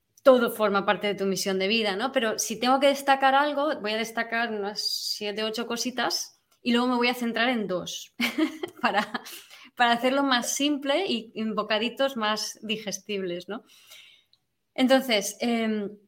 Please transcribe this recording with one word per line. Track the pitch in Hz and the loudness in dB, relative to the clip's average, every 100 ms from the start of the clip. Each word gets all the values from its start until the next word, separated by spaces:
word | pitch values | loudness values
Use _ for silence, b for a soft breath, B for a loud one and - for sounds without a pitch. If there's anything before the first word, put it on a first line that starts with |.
| _ _ | _ _
Todo | 269 254 233 | 6 8 4
forma | - 214 196 202 | 2 2 2 2
parte | 190 208 | 0 -2
de | 190 | -2
tu | 196 | -2
misión | 185 196 190 | 0 -2 0
de | 190 | 2
vida, | 226 208 190 | 2 0 -2
¿no? | 262 | -2
Pero | 262 226 208 | 0 -2 -2
si | - 214 | -4 -2
tengo | 247 269 | 2 4
que | 277 | 4
destacar | 277 277 269 269 269 | 2 2 4 4 4
algo, | 294 285 302 - | 2 0 -2 -2
voy | 208 | -4
a | 220 | -4
destacar | 220 233 226 233 233 | -4 -4 -4 -4 -2
unas | 214 196 202 | -4 -6 -4
siete, | - - - - 208 208 | -4 -4 -4 -6 -6 -4
ocho | 220 220 226 | -4 -4 -4
cositas | 233 254 247 311 - - _ _ _ | -4 -4 -2 -2 -2 -6 _ _ _
y | 240 | 0
luego | 240 247 | 2 2
me | 247 | 2
voy | 240 | 2
a | |
centrar | 247 233 226 240 | 0 -2 0 0
en | 240 190 | 0 -2
dos | 175 165 - - - | -4 -4 -10 -14 -6
<laughs> | 233 294 311 - 359 - | -4 0 -2 -2 -12 -4
para, | 233 196 - - B B B B B - | 0 0 -2 -6 B B B B B 0
para | 240 | 2
hacerlo | 233 254 277 | 4 2 2
más | 277 247 240 - | 2 2 0 -2
simple | 285 285 277 294 392 | 0 0 0 0 0
y | 233 - 208 | -4 -6 -8
en | 220 208 | -4 -4
bocaditos | 208 214 240 233 269 254 | -2 -2 -2 0 -2 0
más | 214 214 - - | -2 -2 -4 -8
digestibles, | 214 214 202 185 - 202 185 175 175 | -6 -6 -6 -10 -6 -6 -4 -6 -8
¿no? | 220 B B B B B B B _ _ _ _ - | -12 B B B B B B B _ _ _ _ 0
Entonces, | 254 262 262 214 - - | 4 4 4 0 0 -4
em, | 240 233 220 214 202 208 | -2 0 0 -2 -4 -10